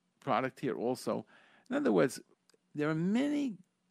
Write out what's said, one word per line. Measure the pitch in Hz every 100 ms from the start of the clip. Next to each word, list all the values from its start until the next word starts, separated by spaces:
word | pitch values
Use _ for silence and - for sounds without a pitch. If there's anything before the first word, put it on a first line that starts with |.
| _ _
product | 139 113 131 -
here | 131 71
also. | 113 127 117 110 - - - - -
In | 277
other | 269
words, | 190 139 - - _ _ _ _
there | 147 151
are | 160
many | 180 233 285 294 277 180 - _ _